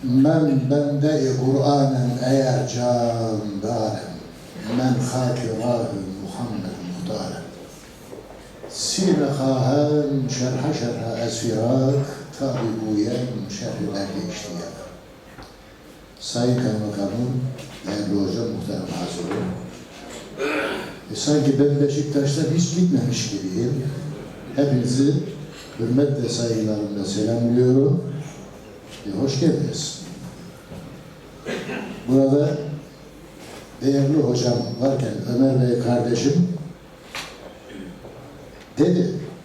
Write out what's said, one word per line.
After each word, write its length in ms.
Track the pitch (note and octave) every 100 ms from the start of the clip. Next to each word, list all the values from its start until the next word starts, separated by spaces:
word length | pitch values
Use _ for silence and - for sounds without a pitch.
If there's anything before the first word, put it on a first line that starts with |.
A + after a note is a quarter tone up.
Men 680 | C3 C3 C#3+ D#3+ D3+ C3+ B2+
bende-i 580 | C#3+ C#3+ C#3+ D3+ D3+ C3 B2+
Kur'anem 760 | C3 C3+ C#3+ C#3+ C3+ C3 B2 - B2+
eğer 420 | C3+ C3 C3 B2
can 720 | A#2+ B2 B2 A#2 A#2 A2 G#2+ G#2 G2
danem, 380 | G#2+ A#2+ G#2+ G#2+ - - - - - - G#2+ A#2+
men 160 | C3
hâk-ı 540 | B2 B2+ B2+ B2+ - A2+ A2
rahı 220 | A#2 A#2+ A#2+ G2 F#2+ F#2+
Muhammed 540 | F#2+ - A#2 G#2 F#2 - F2+
muhtarem. 560 | F2+ F#2 G#2+ F#2 F2 - - - - - - - - - - - - -
Sine 580 | - - - F#3+ D3+ C#3+ C#3+
khahem 920 | C3+ B2+ C3 D3 D3 D3+ C#3 C#3 B2+
şerha 440 | B2 B2+ B2+ C#3
şerha 520 | D3+ A#2+ A#2+ A#2 A2+ A#2
esfirak, 800 | - A#2 A2 A#2 C3 C3 C#3+ C#3 - - -
tabi 180 | C3+ A#2+ A2+ A2 G#2+
guyem 420 | G#2+ G#2+ B2+ B2 G#2+ F#2+
şerhi 460 | - - - G#2+ G2+
derdi 380 | G2 - F3
iştiyak. 400 | F3 - F3 F3+ - - - - - - - - - - - - - - -
Sayın 360 | - A#2+ B2 B2
Kaymakamım, 840 | B2 G#2+ G#2 G2+ G2 A2 B2 C3 - - - - F#2+
değerli 260 | G#2 G2
hocam, 320 | G2+ F#2+ A#2 A#2
muhterem 360 | - - G2
hazırım. 640 | - - - - - - F#2 F2+ - - - - - - - - C#3+ D3+ C#3 C3 - - -
E, 40 | G#2+
sanki 440 | C#3+ D3 C3+ C3+
ben 280 | C#3+ C#3+ C#3+
Beşiktaş'ta 540 | D3+ C#3+ C#3+ C#3 D#3 D3+ E3+
hiç 200 | - E3+
gitmemiş 560 | F3+ B2+ A#2 - -
gibiyim. 520 | G2 F#2 F#2+ B2 C#3 - - - - - - - -
Hepinizi 580 | C#3+ B2+ A#2 B2+ C#3 - - - - - - -
hürmetle, 500 | A#2 B2+ C#3+ C#3 A#2
saygılarımla 760 | - A#2 A2 G#2+ G#2+ G#2 G2+ G2
selamlıyorum. 1080 | - A2 A#2 A#2 A#2+ B2+ C3 C#3 F3 - - - - - - - - - - G#2
E, 20 | G2
hoş 160 | C#3 -
geldiniz. 600 | E3 - - - - - - - - - - - - - - - - - - - - - - - - - A#2+
Burada 420 | C3 C3+ C#3+ D3+ - - D3+ - - - - - - - - - -
değerli 400 | C3+ C#3 C#3 D3+
hocam 360 | B2 B2 A#2+ A#2+ - -
varken 320 | C3+ C#3 A2+ G#2 - A#2+
Ömer 260 | C3+ C3
Bey 180 | B2 A#2
kardeşim 680 | A#2 A#2+ - - C#3 F3 F3 - - - - - - - - - - - - - F#2 - - - - - - - - -
dedi 300 | E3+ F3+ - - - -